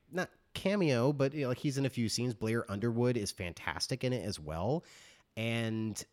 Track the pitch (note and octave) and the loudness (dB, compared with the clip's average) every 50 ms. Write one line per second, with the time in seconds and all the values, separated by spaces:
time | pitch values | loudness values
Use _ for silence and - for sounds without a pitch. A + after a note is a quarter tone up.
0 | _ - - F3+ F3 - _ _ _ _ - - - F#3+ G#3 G#3 F3 D3+ B2+ A#2 | _ -8 -4 -4 -4 -4 _ _ _ _ -8 -2 0 2 2 4 4 4 4 4
1 | A#2+ C#3+ D3+ C3+ C3+ C3+ C#3 D#3 C#3 B2 B2+ - - D3+ C3 C#3 C#3 B2+ - B2 | 4 4 4 4 2 0 0 0 -2 -2 -2 0 -2 -2 0 0 0 0 2 0
2 | A#2 G#2+ - - A#2+ B2+ A2+ - A2+ A2 A2+ A#2 - - G2 G#2 A2+ A#2+ A2+ A#2 | 0 0 0 0 0 -2 -2 -2 0 0 2 0 0 -2 -2 0 0 2 2 4
3 | A#2+ B2 A#2+ A2+ G2+ - - - F#2 F2 E2+ - - F2 D2 E2+ - - C#3 - | 4 4 2 2 -2 -4 -4 -4 -6 -6 -6 -6 -6 -6 -4 -2 -2 -4 -2 0
4 | - B2 B2+ A2+ E2+ G2+ - - D2+ D2 D#2 E2 F#2 A#2 D3+ E3+ - - - - | 0 0 0 0 -2 -4 -6 -6 -6 -6 -4 -2 0 0 0 -2 -4 -8 -18 -20
5 | - - - - _ _ - G#2+ A2+ A#2 A#2 A#2 A2+ A2 A2 A2 A2 A2 G#2 - | -20 -20 -20 -20 _ _ -8 -4 -2 -2 0 0 0 0 -2 -2 -2 -2 -4 -6
6 | - - | -10 -12